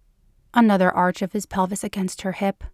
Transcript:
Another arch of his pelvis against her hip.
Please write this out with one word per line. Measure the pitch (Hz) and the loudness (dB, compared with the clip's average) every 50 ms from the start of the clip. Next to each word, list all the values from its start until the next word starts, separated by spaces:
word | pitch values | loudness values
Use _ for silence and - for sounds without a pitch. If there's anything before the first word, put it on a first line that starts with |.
| _ _ _ _ _ _ _ _ _ _ - | _ _ _ _ _ _ _ _ _ _ 2
Another | 240 233 220 208 190 185 180 | 4 4 6 6 4 4 2
arch | - - 180 180 180 - 202 | 4 2 2 2 0 -2 -6
of | 180 - | -6 -4
his | 208 190 | -6 -8
pelvis | - - 202 185 185 202 190 - | -6 -2 -2 -2 -2 -2 -6 -8
against | 214 - 202 190 185 - - - | -8 -6 -4 -4 -4 -6 -6 -6
her | 196 185 | -6 -4
hip. | - - 196 196 - - - | -2 -4 -4 -4 -6 -10 -18